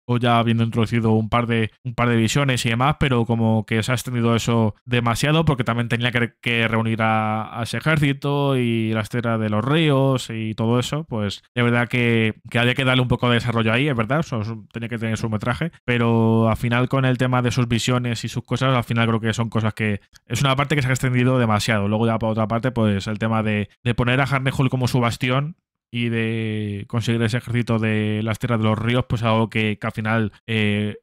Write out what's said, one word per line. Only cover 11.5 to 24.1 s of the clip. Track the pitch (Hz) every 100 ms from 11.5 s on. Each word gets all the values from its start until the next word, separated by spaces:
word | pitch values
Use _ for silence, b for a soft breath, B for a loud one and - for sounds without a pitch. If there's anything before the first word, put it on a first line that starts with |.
| -
de |
verdad | 120 120 120
que, | 127 120 117 110 - -
que | 117
había | 120 123
que | 131
darle | 127
un | 123
poco | 120 123
de | 120
desarrollo | 123 113 110
ahí, | 117 147
es | 120
verdad, | 107 143
eso, | 165 120
eso | 107 113 101
tenía | 117 117
que | 117
tener | 113 107
su | 117
metraje, | 107 120 120 165 B -
pero | 120 117 117 113 113 113
al | 107
final | 123 120 127
con | 135 131
el | 123
tema | 127 123
de | 123
sus | 127 120
visiones | 120 - 123 120 113
y | 113
sus | -
cosas, | - 123 131 131
al |
final | 113 117 113
creo | 113
que | 110
son | 107 117
cosas | 113 110
que, | - 110 101 b b -
es | 117
una | 139 131
parte | 143 151
que |
se | 131
ha |
extendido | 127 131 123 123 131
demasiado. | 117 104 113 107 101
Luego | 107 117
ya | 113
por | 113
otra | 110 107
parte, | 117 127
pues | 123 110 98 104
el | 107
tema | 113 113
de, | 107 104 101 b
de | 120 120
poner | 120